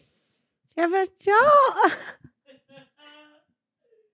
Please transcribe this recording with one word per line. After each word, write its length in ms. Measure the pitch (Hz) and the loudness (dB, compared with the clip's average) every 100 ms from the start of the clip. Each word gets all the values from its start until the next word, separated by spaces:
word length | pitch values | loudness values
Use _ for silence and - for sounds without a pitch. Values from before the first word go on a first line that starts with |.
| _ _ _ _ _ _ _ - | _ _ _ _ _ _ _ -6
You 60 | 339 | -4
have 40 | |
a 140 | 381 381 _ | -4 -6 _
shot. 720 | 392 427 571 587 523 403 403 - | -2 2 4 4 2 0 -2 -4
<laughs> 0 | - - - _ _ 262 _ 277 269 _ 294 294 302 302 _ _ _ _ 494 440 427 | -14 -20 -20 _ _ _ _ -20 -20 _ -20 -20 -20 _ _ _ _ _ _ _ _